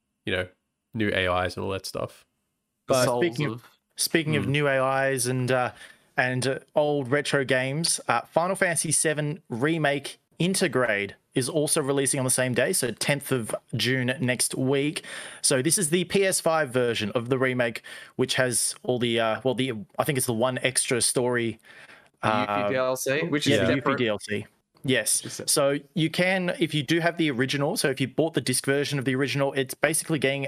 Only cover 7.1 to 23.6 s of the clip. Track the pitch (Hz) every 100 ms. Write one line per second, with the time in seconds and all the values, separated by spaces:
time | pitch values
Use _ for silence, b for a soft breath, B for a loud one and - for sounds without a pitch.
7.1 | 143 143 143 131 131 131 143 165 - -
8.1 | 120 - - 175 190 185 160 165 139 160
9.1 | 151 147 147 - 113 143 165 143 143 -
10.1 | - _ - 170 190 180 127 120 101 101
11.1 | - _ - 123 160 147 - 135 139 135
12.1 | 143 127 127 127 120 143 190 123 107 -
13.1 | 143 - 131 107 - - 127 120 131 123
14.1 | 127 123 123 - - 131 139 143 - -
15.1 | B B B - 135 139 160 156 180 175
16.1 | 202 190 185 170 160 147 123 120 110 107
17.1 | 123 117 131 131 127 120 113 - B B
18.1 | - 127 - 127 113 - - 131 123 120
19.1 | 113 113 107 131 113 131 110 98 - 117
20.1 | 135 123 113 127 123 127 120 - 120 -
21.1 | - 123 120 117 104 B B B B B
22.1 | _ 117 107 104 104 104 131 131 131 -
23.1 | 139 170 143 135 113